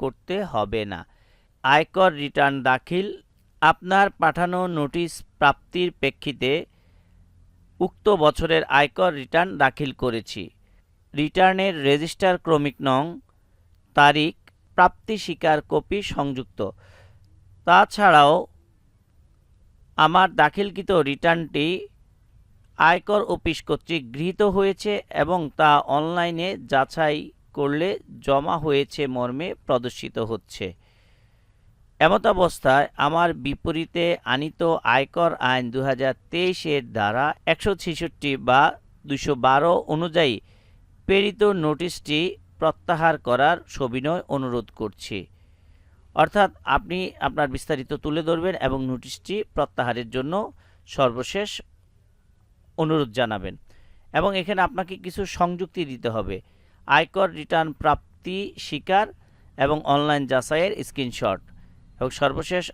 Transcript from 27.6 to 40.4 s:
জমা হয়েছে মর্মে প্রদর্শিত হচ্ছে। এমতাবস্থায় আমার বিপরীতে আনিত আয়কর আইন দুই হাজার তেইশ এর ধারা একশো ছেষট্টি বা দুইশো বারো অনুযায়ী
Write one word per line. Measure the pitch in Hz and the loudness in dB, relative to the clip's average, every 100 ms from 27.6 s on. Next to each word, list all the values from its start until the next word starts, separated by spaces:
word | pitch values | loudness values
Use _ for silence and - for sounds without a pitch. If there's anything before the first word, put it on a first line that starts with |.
| 143 147 180 - - 117 139 | -2 -2 -2 -4 -10 -8 0
জমা | 139 156 175 | 0 0 -2
হয়েছে | 151 139 139 - 143 127 | 0 0 0 -4 -6 -4
মর্মে | 123 131 180 - - | -4 -6 -8 -8 -2
প্রদর্শিত | 131 120 - 127 123 110 | -2 -2 -10 -10 -6 -6
হচ্ছে। | 110 - - 95 - _ _ _ _ _ _ _ _ _ _ _ - | -6 -10 -10 -10 -12 _ _ _ _ _ _ _ _ _ _ _ 2
এমতাবস্থায় | 151 196 226 185 175 - 135 135 143 - 143 | 2 4 2 2 0 0 2 2 2 -2 -2
আমার | 165 175 160 | 0 0 -2
বিপরীতে | 131 143 165 160 165 175 170 170 113 | -8 -6 -6 -6 -6 -4 -2 -2 -2
আনিত | 127 151 - 170 160 - 127 | -4 -4 -2 0 0 2 2
আয়কর | 139 170 170 - 123 | 2 0 0 0 0
আইন | 127 123 | 0 -2
দুই | 127 135 | -2 -2
হাজার | 127 135 127 _ | 0 -2 -4 _
তেইশ | 170 180 180 160 143 | -4 -2 -2 -2 -4
এর | 120 110 | -4 -2
ধারা | 104 117 147 - - | 0 0 -2 -2 -2
একশো | 165 214 190 | 0 0 -4
ছেষট্টি | - 156 165 - 143 135 117 | -4 -6 -8 -6 -4 -2 2
বা | 131 156 - _ _ 147 | 4 4 0 _ _ -8
দুইশো | 139 151 135 127 | -4 -2 0 2
বারো | 135 165 180 - | 4 4 2 0
অনুযায়ী | 156 170 160 147 101 | -4 -2 2 2 0